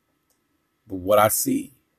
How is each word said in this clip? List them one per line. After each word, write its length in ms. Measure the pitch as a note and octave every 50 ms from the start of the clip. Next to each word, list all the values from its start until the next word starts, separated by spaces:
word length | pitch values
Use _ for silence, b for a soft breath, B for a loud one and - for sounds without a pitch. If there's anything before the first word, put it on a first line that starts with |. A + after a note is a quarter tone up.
| _ _ _ _ _ _ _ _ _ _ _ _ _ _ _ _ _
But 100 | A2 G2
what 220 | F#2 F2+ F#2+ G#2 G#2
I 80 | G2
see 460 | F#2 - - - C3+ - - - - _ _ _ _ _